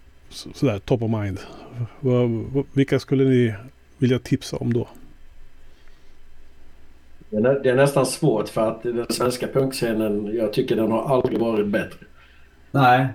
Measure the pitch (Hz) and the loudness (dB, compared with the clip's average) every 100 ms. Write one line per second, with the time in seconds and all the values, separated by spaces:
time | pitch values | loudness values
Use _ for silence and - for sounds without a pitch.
0 | - - - - - - 139 101 - 123 | -20 -20 -20 -18 -16 -2 0 0 -2 -2
1 | 110 113 104 92 - - - 123 117 - | 0 -2 -4 -6 -12 -18 -18 -10 -10 -6
2 | 135 123 123 113 107 131 139 - 135 135 | 0 2 2 -2 -4 -4 -2 0 2 0
3 | - 135 135 127 120 101 123 - _ - | 0 2 4 4 2 -2 -12 -20 _ -2
4 | 123 123 - 135 - - 123 120 110 - | 0 0 0 -4 -4 -6 -2 -2 -2 -10
5 | - - - - - - - - - - | -20 -20 -20 -18 -18 -18 -20 -20 -20 -20
6 | - - - - - - - - - - | -20 -20 -18 -18 -18 -18 -18 -18 -20 -20
7 | - - - 107 120 139 131 123 139 147 | -20 -20 -6 2 4 4 4 4 4 4
8 | 127 - 151 107 104 - 110 113 120 117 | 0 2 2 2 -2 0 0 -2 -4 -4
9 | 117 - 131 123 110 135 135 131 117 110 | -4 -2 -2 -2 -2 0 0 0 -2 0
10 | 110 104 104 113 107 - - 107 110 113 | 0 -2 -2 -2 -2 0 0 2 2 0
11 | 113 131 120 113 113 110 101 101 - - | 2 2 2 0 0 2 2 0 -2 -10
12 | - - - - - _ - 139 127 127 | -20 -20 -20 -20 -20 _ -2 4 6 6
13 | 135 | 4